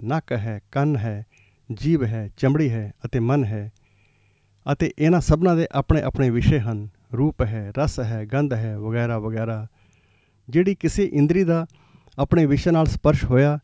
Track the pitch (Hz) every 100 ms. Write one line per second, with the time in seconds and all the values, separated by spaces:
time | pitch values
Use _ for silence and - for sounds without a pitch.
0 | 107 156 - 120 110 104 - 139 147 143
1 | 113 104 110 _ _ _ - 117 139 165
2 | 117 113 104 - 131 147 147 113 104 -
3 | - 127 117 143 117 107 104 - _ _
4 | _ _ _ _ _ _ - 143 165 -
5 | 156 175 - 156 180 165 165 135 - 151
6 | 135 - 131 120 - 151 113 107 104 _
7 | - 120 147 - 110 110 101 117 151 -
8 | 113 113 107 131 147 117 113 104 107 117
9 | 120 113 107 110 113 110 110 _ _ _
10 | _ _ _ _ - 139 185 196 180 -
11 | 196 147 147 175 180 165 165 _ _ _
12 | _ - 139 170 151 139 - 165 156 -
13 | 151 147 - 127 143 147